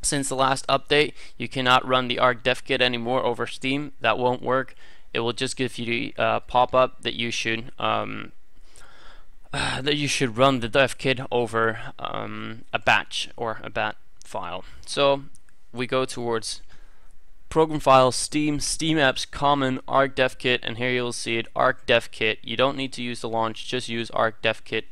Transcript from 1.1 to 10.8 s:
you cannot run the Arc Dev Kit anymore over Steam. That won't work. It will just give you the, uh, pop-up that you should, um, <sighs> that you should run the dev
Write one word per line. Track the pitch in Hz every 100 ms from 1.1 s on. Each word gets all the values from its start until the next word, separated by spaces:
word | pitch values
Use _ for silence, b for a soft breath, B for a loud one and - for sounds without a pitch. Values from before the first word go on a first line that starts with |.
| B B B
you | 120
cannot | - 127 127 127
run | 127 123
the | 123
Arc | 127 120
Dev | 127 127 -
Kit | 131
anymore | 123 120 117 127
over | 123 117 117
Steam. | - 131 139 147 -
That | 117 107
won't | 123 120
work. | 120 131 127 - b b b
It | -
will | 117
just | 113 131 -
give | 127 -
you | 117
the, | 117 113 -
uh, | 113 113
pop-up | - 123 123 127 107 -
that | 120
you | - 117
should, | 117 117 113 117 -
um, | 110 110 104 107 101 - - - b b b b
<sighs> | b b b - -
that | - - 127 131 147
you | 143
should | - 135 110
run | 135 131
the | 117
dev | 139